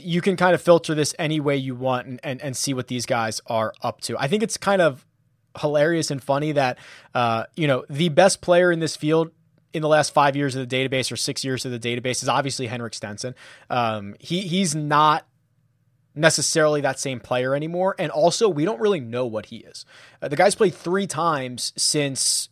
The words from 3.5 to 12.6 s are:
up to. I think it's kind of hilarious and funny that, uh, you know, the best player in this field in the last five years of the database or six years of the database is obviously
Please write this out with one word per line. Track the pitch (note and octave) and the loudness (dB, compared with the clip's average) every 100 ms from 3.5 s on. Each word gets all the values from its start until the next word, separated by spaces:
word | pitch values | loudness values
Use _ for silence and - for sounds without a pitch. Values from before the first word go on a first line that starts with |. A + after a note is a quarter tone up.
| A2+ A2 - | -2 -2 -4
up | A#2+ - | -8 -6
to. | - A2+ | -6 -4
I | C#3 | -2
think | G#3 | -2
it's | - - | -2 -2
kind | - G3 | 0 4
of | E3 C3 _ _ _ _ _ - | 2 0 _ _ _ _ _ -6
hilarious | D3+ D3 D#3 E3 D3+ | 0 2 2 2 -2
and | C#3 | -4
funny | - C#3 D3+ | -2 -2 0
that, | C#3+ B2+ B2 - - - | 0 0 -2 -14 -20 -6
uh, | B2+ A#2 A2+ A#2+ - | 0 0 0 -4 -2
you | D3+ | 0
know, | C3 - | 0 -2
the | C#3+ F3 | -2 2
best | D3 F#3+ - | 6 6 4
player | - F3 F3+ | 2 4 6
in | E3+ | 2
this | D#3 - | -2 -2
field | D3+ D#3+ E3 _ _ _ _ | 0 2 0 _ _ _ _
in | E3 | -2
the | D3+ | 4
last | D3+ - | 4 4
five | - C#3+ C#3 | 4 4 2
years | C#3+ C3 | -2 -4
of | B2 | -4
the | C3 | -2
database | C3 C3 B2 | 0 -2 -2
or | A#2+ | -4
six | - C#3 | -6 -6
years | C3+ B2+ C3 | -4 -4 -6
of | |
the | B2 | -6
database | A#2+ A#2+ B2+ A#2+ | -4 -4 -4 -4
is | B2+ | 0
obviously | B2+ C#3 - | 0 0 -4